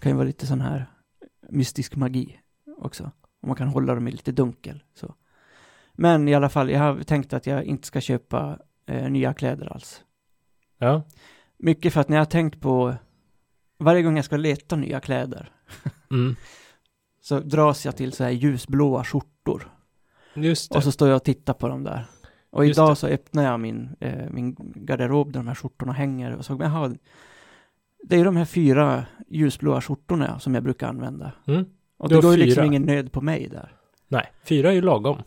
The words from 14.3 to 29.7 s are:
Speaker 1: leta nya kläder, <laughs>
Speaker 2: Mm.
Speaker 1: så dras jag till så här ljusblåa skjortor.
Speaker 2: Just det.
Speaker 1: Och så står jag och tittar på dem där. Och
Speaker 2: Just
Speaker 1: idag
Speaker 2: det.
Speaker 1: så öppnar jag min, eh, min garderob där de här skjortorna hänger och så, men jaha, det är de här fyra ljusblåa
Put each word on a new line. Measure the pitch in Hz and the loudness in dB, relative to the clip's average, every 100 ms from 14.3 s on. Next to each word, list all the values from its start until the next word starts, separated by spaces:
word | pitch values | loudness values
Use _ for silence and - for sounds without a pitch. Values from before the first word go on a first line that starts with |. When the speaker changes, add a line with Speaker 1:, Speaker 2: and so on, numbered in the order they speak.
| 147 | -2
Speaker 1:
leta | 156 143 - 156 | 0 -2 -4 -4
nya | - 135 | -4 -6
kläder, | - 127 127 - - _ _ - | -4 -4 -6 -10 -16 _ _ -14
<laughs> | - - - | -12 -12 -4
Speaker 2:
Mm. | 127 127 120 - - - _ _ _ _ _ | 0 0 -4 -12 -20 -20 _ _ _ _ _
Speaker 1:
så | - 185 | -6 -4
dras | 156 160 151 147 | 0 2 4 2
jag | 139 - | -4 -6
till | 131 | -8
så | - | -4
här | 127 | -2
ljusblåa | 123 147 123 - 139 143 131 | 0 0 -2 -2 2 2 0
skjortor. | 123 143 - _ - - - _ _ _ _ _ _ | -2 -6 -6 _ -6 -6 -10 _ _ _ _ _ _
Speaker 2:
Just | 147 160 156 - | -4 0 0 0
det. | 147 | 0
Speaker 1:
Och | |
så | 143 | 0
står | - 143 | 4 4
jag | 131 | 4
och | |
tittar | - - - | 2 -2 -4
på | 127 123 | -4 -4
dem | 131 | -6
där. | 120 117 113 _ - _ _ | -8 -10 -12 _ -20 _ _
Och | - 147 | 2 4
Speaker 2:
Just | 147 | 6
Speaker 1:
idag | 156 | 4
Speaker 2:
det. | 147 | 4
Speaker 1:
så | 147 | 0
öppnar | 139 _ 151 | -4 _ -2
jag | 135 117 | 0 -2
min, | 113 113 127 - | -6 -8 -12 -10
eh, | 127 127 127 | -8 -8 -10
min | 127 123 - - 104 | -8 -8 -10 -16 -12
garderob | 98 127 123 147 143 | -6 -4 0 0 0
där | 131 | -4
de | 120 | -8
här | |
skjortorna | 127 135 - 127 | -8 -10 -8 -8
hänger | 127 139 131 123 120 | -4 -4 -6 -8 -8
och | |
så, | 123 139 | -8 -4
men | 151 | -2
jaha, | 160 135 - _ _ - - _ _ _ _ _ _ | -2 -4 -6 _ _ -20 -20 _ _ _ _ _ _
det | - 175 | 2 4
är | |
de | 185 170 | 4 2
här | |
fyra | 160 175 147 135 147 127 120 - - | 0 2 4 6 4 0 -6 -16 -8
ljusblåa | 156 147 - 147 | -2 0 0 -2